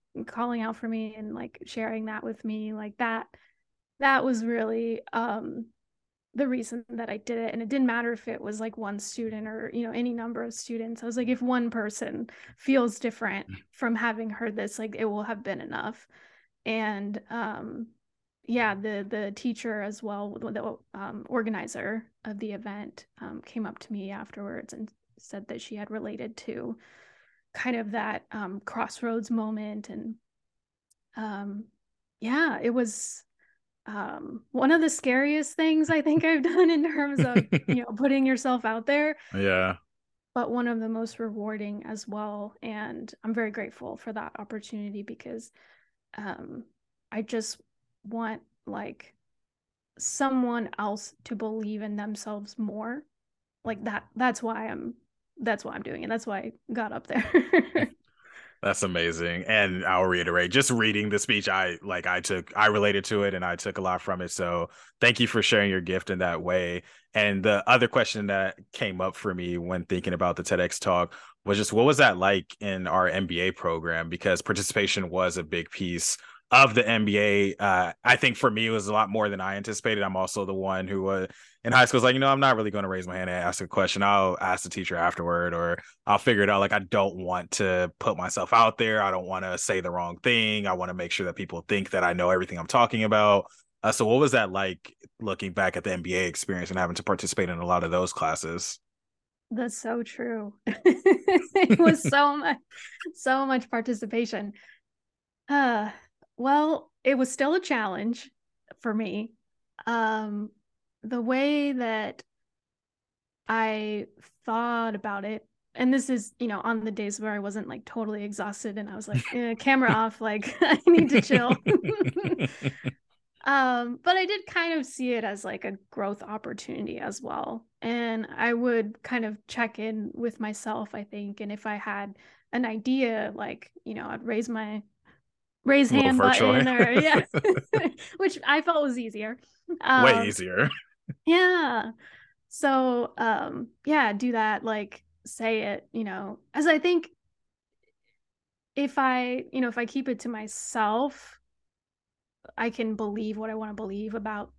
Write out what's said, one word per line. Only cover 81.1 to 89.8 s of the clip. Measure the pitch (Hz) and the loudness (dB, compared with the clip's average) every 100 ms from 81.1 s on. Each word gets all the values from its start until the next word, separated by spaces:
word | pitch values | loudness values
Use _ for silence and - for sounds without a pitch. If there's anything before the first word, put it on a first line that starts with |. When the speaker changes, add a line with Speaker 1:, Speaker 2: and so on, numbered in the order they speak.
| 98 92 - - _ | -2 -4 -10 -20 _
Speaker 2:
in | 117 | 4
high | 127 123 | 6 8
school | 131 | 6
was | |
like, | 127 | 4
"You | 131 | 4
know, | 139 | 4
I'm | 135 | 4
not | 139 113 | 4 4
really | 107 | 0
gonna | 101 98 | -2 -2
raise | 95 90 | -4 -6
my | 92 | -6
hand | 92 | -4
and | 90 | -2
ask | 87 - | -2 -4
a | 92 | -2
question. | - 92 98 | 2 2 4
I'll | 101 101 95 90 | 6 6 4 2
ask | 95 92 | -2 -2
the | 92 | -4
teacher | 101 87 87 | -8 -4 0
afterward, | 85 - 85 87 87 85 | 0 0 -2 0 0 -2
or | 85 85 - _ - | -2 -2 -6 _ 2
I'll | 101 | 4
figure | - 107 | 4 4
it | 101 | 4
out." | 98 | 4
Like, | 98 | 4
I | 104 | 2
don't | 92 107 98 90 | 2 2 2 -2
want | 90 90 87 | -4 -4 -4
to | - 98 90 90 - | 0 2 2 0 -2
put | - 95 | -2 -2
myself | 90 - 90 | -4 -4 4
out | 117 113 - | 6 6 4
there. | 113 110 | 0 2
I | 98 | 0
don't | 92 90 | -2 -4
wanna | 92 95 90 | -6 -4 -4
say | - 95 | -2 -2